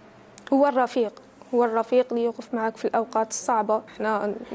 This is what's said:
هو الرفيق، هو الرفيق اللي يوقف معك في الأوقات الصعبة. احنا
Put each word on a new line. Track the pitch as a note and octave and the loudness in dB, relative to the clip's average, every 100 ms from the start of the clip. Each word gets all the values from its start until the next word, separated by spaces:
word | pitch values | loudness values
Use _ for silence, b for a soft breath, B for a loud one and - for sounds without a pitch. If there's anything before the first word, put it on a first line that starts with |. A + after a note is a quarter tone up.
| - - - - - | -20 -20 -20 -20 0
هو | C#4 C#4+ | 4 4
الرفيق، | B3+ B3 C4 A3 - - - - | 4 0 0 -2 -4 -20 -20 -4
هو | B3 | 0
الرفيق | A#3+ A3 A3+ B3 B3+ | 2 0 2 2 2
اللي | A#3+ | 0
يوقف | A#3 A3+ - | -2 -4 -8
معك | A#3 A3 A3 | -4 -4 -2
في | - | -2
الأوقات | - A3+ A3 A3 | -2 0 -2 -2
الصعبة. | - - A#3 G#3 G#3+ A3 | -2 0 0 0 -2 -4
احنا | - G#3+ G#3+ G#3 G3 - | -6 -2 -2 -2 -6 -8